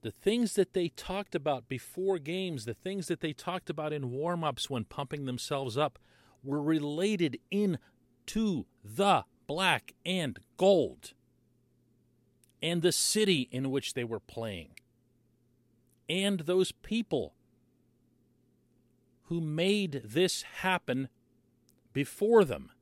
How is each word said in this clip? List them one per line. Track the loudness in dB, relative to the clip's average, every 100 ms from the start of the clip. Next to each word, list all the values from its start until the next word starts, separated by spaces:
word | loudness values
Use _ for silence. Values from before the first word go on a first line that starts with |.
The | -10
things | -4 0 2 0
that | 2 0
they | 2 -2
talked | -4 -8 -6 -4
about | -4 -2 -2 -4
before | -10 -8 -4 -2 -2
games, | -2 -4 -4 -6
the | -6
things | -8 -6 -6 -4
that | -4
they | -4
talked | -6 -6 -6 -6
about | -6 -4
in | -4 -4
warm-ups | -4 -2 0 -2 -2 -4
when | -4
pumping | -4 -6 -6 -6 -6
themselves | -6 -4 -4 -2 0
up, | -2 -2 _ _ _ _
were | -6 -2
related | 2 2 0 0 0 2 0 -2 _
in | 0 0 0 _ _ _ _ -6
to | -2 0 0 -4 _
the | -16 0 4 4 2 _ -8
black | 0 2 2 0 -14 -4
and | -2 -2 -6 -16 4
gold | 6 6 4 -2 -20 -20 _ _ _ _ _ _ _ _ _ _ _ _ _ _
and | -2 2
the | 2
city | 2 0 2 4 4 2
in | -4 -2
which | -2 -4
they | -6
were | -6 -6
playing | -8 -8 -8 -8 -12 -20 _ _ _ _ _ _ _ _ _ _ _ _ -4
and | -2 0 0
those | 0 2 2
people | -2 -4 -4 0 -2 -2 _ _ _ _ _ _ _ _ _ _ _ _ _ _ _ _ _ _ _
who | _ -6
made | -4 0 2 2 0 -4
this | -4 2 2 0 -8 -4
happen | 0 0 0 -4 -4 _ _ _ _ _ _ _ _
before | -4 -4 0 6 8
them. | 6 2 -8 _